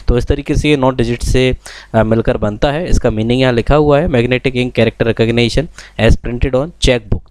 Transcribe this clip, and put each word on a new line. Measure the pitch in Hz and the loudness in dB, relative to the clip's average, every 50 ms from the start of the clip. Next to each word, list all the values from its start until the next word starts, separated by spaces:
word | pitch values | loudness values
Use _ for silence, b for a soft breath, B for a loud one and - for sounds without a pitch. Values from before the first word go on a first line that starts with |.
| B - | B 0
तो | 117 123 | 0 0
इस | - | 0
तरीके | - 143 143 139 - 147 | 0 -2 -2 -2 -4 -2
से | - - 151 | 0 2 2
ये | 147 | 2
नौ | 139 131 131 | 2 2 0
डिजिट | 131 127 117 113 120 - | 0 0 -2 -2 -2 -4
से, | - - - 127 131 127 127 - B B B B B B - | -2 0 0 2 2 0 -2 -4 B B B B B B 0
आ, | 113 | 0
मिलकर | 107 113 113 113 110 - 120 | 2 2 0 0 0 -2 -2
बनता | 110 110 104 104 110 - 143 | -2 -2 -4 -4 -2 -2 -2
है। | 139 160 180 131 | -2 -2 0 2
इसका | - - - - | 2 2 2 0
meaning | 110 110 110 117 123 131 | 0 0 0 0 0 2
यहाँ | 131 127 | 2 2
लिखा | 120 117 107 - 139 | 0 0 0 2 2
हुआ | 151 151 147 143 143 | 2 4 4 2 2
है, | 170 185 | 2 0
magnetic | 143 120 117 123 127 123 - 135 127 | 0 0 0 0 0 -2 -2 -2 -2
ink | 123 123 123 | -2 -4 -2
character | - 120 113 113 - - 113 | 0 0 0 0 0 -2 -2
recognition | 113 107 - 113 113 117 117 120 110 - 127 151 - B B B B B - | -2 0 0 0 0 2 0 0 0 0 -2 -4 -4 B B B B B 0
as | 107 113 - - | 4 4 4 2
printed | - 113 120 120 - 135 127 | 0 -6 -6 -4 -2 -2 -2
on | 127 143 170 - - | -2 -2 -4 -6 -4
checkbook। | - 131 123 117 - - - - - - | -2 0 0 0 -2 -4 -6 -6 -6 -8